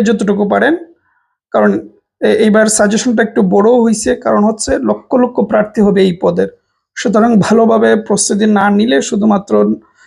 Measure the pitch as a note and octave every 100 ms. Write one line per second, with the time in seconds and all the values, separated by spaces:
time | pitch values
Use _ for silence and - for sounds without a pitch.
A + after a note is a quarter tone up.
0 | A3+ A3 G3+ G3 G3+ G3+ B3 F4 - _
1 | _ _ _ _ _ - G#3 G3+ - -
2 | _ - A3 G#3 G#3+ G#3+ A3 - G#3 G#3+
3 | C4 A3 G#3+ A#3+ F#3+ G3+ G#3 B3 A3+ A3
4 | - B3 - G#3+ G#3 A3 - C4+ A#3 G#3+
5 | - C4 B3 B3 G3+ G#3+ G#3+ - G3+ G3
6 | F#3+ E3+ F#3 F#2 G2 - _ _ _ -
7 | A#3+ G#3+ A3+ A3 - A3 A3+ A3+ A3+ A3
8 | G#3+ G#3 - G#3 A3 G3+ G3+ G3+ A3+ C4+
9 | - A3+ G#3+ G3+ - G#3 G#3 A3 - _